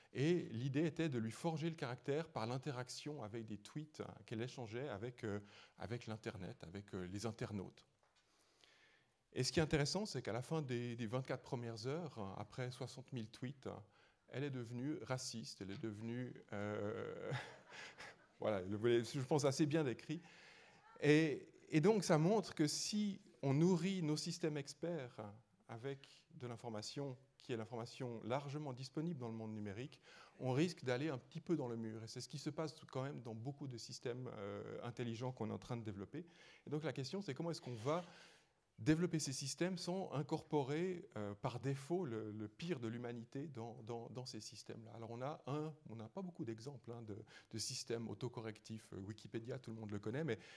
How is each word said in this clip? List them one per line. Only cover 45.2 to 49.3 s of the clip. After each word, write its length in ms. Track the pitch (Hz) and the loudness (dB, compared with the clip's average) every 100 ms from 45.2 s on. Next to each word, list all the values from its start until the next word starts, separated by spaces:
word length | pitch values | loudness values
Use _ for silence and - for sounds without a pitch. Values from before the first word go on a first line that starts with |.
a 180 | 135 156 - | -4 -4 -2
un, 260 | 151 156 151 - | -2 -2 -6 -10
on 40 | |
n'a 140 | 110 110 | -10 -8
pas 140 | 196 | -8
beaucoup 220 | 185 170 | -8 -6
d'exemples, 460 | 117 113 127 131 - | -6 -6 -8 -10 -10
hein, 100 | 120 | -10
de, 140 | 110 104 - - - | -8 -8 -10 -18 -8
de 60 | 110 | -4
systèmes 500 | - 131 - 117 107 | -4 -4 -2 -2 -2
autocorrectifs. 840 | 107 123 123 110 107 - 110 - | -4 -4 -4 -6 -6 -8 -10 -8
Euh, 60 | 98 | -8
Wikipédia, 600 | 98 107 - | -6 -8 -6